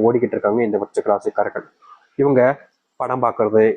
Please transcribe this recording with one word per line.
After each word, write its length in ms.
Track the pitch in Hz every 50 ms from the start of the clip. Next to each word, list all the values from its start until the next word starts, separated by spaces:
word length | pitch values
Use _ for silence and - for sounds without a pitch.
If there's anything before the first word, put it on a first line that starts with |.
| 110
ஓடிக்கிட்டு 300 | 117 123 117 117 104 110
இருக்காங்க 240 | 104 - 104 107 120 120
இந்த 100 | 107 104 98
விருச்சக 260 | 101 - - - - 107 101
ராசிக்காரர்கள். 520 | 98 - - - 104 104 101 - - - - _ _ _ - - _ _ _ _ -
இவங்க 200 | 139 143 135 123 123 131 143 - - _ _ _ _ _ _ -
படம் 240 | 131 120 127 131 123
பார்க்கறது 400 | 117 - - 110 104 104 110 110 110 104